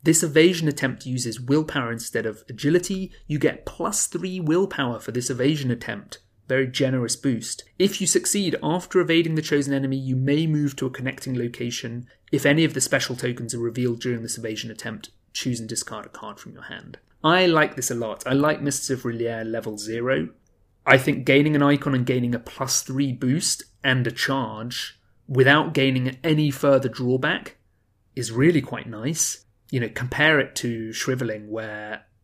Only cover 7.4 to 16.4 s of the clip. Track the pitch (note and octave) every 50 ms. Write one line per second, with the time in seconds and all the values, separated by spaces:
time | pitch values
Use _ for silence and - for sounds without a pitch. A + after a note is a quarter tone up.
7.4 | - - - - - _ _ - F#3 G3+ - - F#3+ - - F4+ - - - G3+
8.4 | G3 F3 C#3+ - - D3+ D#3+ F3+ F3 - - F#3 F3 D#3 E3 E3 E3+ E3 D#3+ D#3
9.4 | D3+ - D#3 D3 C3+ C#3 C#3 C3+ C3+ C3 C3+ C3+ C3+ C3 B2+ B2+ C3 C#3 C#3+ D3+
10.4 | E3 D#3+ D#3 D3 D3 C#3+ C#3 - - C3 C3 - B2+ C3 C3 - - C#3 B2+ A#2+
11.4 | A#2+ A#2+ A#2+ - A#2+ A#2+ A#2+ - - A#2+ A#2 A#2+ A#2+ - _ _ _ _ - C3+
12.4 | - C#3+ C#3+ D#3+ E3 D3 B2+ B2+ B2 - - C3 - - B2+ - - B2 A#2+ C3
13.4 | B2 A2+ - A#2 A#2 A#2 A2+ B2+ B2 B2 A#2 A#2 - B2 B2 A#2 A#2 A2+ - A2+
14.4 | A2+ A2 A2 G#2+ - A2+ - - - A#2 A2 G#2+ - - _ _ _ _ - -
15.4 | - C3 B2 A2+ A2+ A2 A#2 G#2+ - - A2+ G#2+ G2+ - - - - G#2+ G#2 -